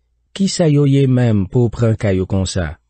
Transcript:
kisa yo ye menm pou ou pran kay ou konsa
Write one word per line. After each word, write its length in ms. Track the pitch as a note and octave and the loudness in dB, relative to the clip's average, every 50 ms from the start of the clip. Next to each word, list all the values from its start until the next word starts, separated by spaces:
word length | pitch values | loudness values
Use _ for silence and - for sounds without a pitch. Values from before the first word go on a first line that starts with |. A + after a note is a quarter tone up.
| _ _ _ _ _ _ - | _ _ _ _ _ _ -6
kisa 320 | - F#3+ F#3+ - - F3 D#3 | -4 -4 -2 -2 0 0 2
yo 160 | D3 C#3+ D3 C#3 | 2 2 2 2
ye 180 | C3+ C#3 C#3 C3 | 2 2 2 2
menm 360 | B2+ B2+ B2 A#2 G#2+ G2+ F#2 F2+ | 2 2 2 2 2 0 0 0
pou 180 | - B2+ A#2+ A2+ | 0 0 0 0
ou 60 | - | 0
pran 220 | - A#2+ A2+ A2 - | 0 0 0 0 0
kay 240 | - G#2 F#2+ F#2 | 0 -2 0 0
ou 80 | F#2 - | -2 -2
konsa 460 | G#2 F#2+ F#2 F2 - G2 E2+ D2 D2 - _ | -2 -2 -2 -2 -4 -4 -6 -6 -8 -14 _